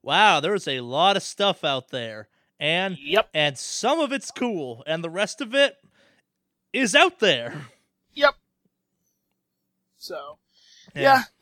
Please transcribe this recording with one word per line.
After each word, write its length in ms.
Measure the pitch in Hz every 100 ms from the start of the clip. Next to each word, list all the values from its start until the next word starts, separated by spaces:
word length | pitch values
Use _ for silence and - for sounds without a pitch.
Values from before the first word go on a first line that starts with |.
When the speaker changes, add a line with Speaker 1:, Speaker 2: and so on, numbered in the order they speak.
Speaker 1:
wow, 380 | - 165 214 160
there's 280 | 156 202 -
a 120 | 131
lot 360 | 120 135 185 196
of 60 |
stuff 400 | - - 202 - 156
out 240 | 135 -
there. 380 | 131 113 107 104 _ _ -
And, 380 | 151 170 190 165
Speaker 2:
Yep. 320 | 143 190 -
Speaker 1:
and 240 | 156 151 135
some 420 | - - 226 320
of 120 | 285
it's 180 | 262 -
cool, 520 | - 247 190 131 117 147
and 160 | 160
the 60 | 165
rest 320 | 175 208 -
of 120 | 240
it 240 | 269 277 - _ _ _ _ _ _ _ _ _
is 220 | 240 247 277
out 240 | 349 -
there. 480 | 202 131 117 147 139 _ _ _ _
Speaker 2:
Yep. 220 | - 285 - _ _ _ _ _ _ _ _ _ _ _ _ _ _ _ _
So, 400 | - 160 143 156 _ _ _ _ _ -
Speaker 1:
Yeah. 60 |
Speaker 2:
yeah, 220 | 277 262 - _